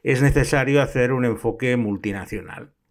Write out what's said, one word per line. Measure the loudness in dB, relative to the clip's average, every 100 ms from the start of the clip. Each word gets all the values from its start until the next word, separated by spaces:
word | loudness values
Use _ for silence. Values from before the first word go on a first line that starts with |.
es | -2 2
necesario | 4 4 2 2 2 2
hacer | 2 0 0
un | 0 0
enfoque | 0 -4 -2 -2 0
multinacional. | -2 -4 -4 -6 -8 -10 -12 -16 -18 _ _